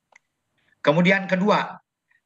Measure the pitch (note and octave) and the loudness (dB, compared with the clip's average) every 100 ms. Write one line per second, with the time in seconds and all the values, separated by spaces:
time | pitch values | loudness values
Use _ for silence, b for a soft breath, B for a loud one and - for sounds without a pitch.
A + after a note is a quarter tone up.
0 | _ _ _ _ _ _ _ _ - D#3 | _ _ _ _ _ _ _ _ -2 2
1 | F3 G3 F#3 F#3 G#3 E3+ - - _ _ | 2 2 0 -2 0 0 -2 -12 _ _
2 | _ _ | _ _